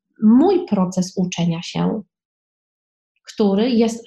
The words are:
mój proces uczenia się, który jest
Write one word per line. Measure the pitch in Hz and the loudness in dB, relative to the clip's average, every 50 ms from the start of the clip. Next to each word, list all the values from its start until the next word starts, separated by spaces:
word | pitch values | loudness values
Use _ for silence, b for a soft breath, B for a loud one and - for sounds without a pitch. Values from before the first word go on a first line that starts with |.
| _ _ _ - | _ _ _ 0
mój | 214 214 233 262 320 403 392 - - | 2 4 6 6 4 4 2 0 -2
proces | - - 196 185 175 - 185 180 - - | -2 -2 -2 -2 -2 -2 -4 -6 -4 -4
uczenia | 196 180 180 - - 170 170 165 170 | -6 -6 -4 -4 -4 -2 -2 -2 -4
się, | - - - 165 175 180 - 220 - _ _ _ _ _ _ _ _ _ _ _ _ _ _ _ _ _ _ _ _ _ _ _ | -8 -8 -6 -4 -4 -2 -4 -6 -10 _ _ _ _ _ _ _ _ _ _ _ _ _ _ _ _ _ _ _ _ _ _ _
który | _ - - - 214 196 196 202 226 262 | _ -10 -4 0 0 2 2 0 0 0
jest | 240 220 233 220 226 - - | 2 2 0 0 -2 -8 -14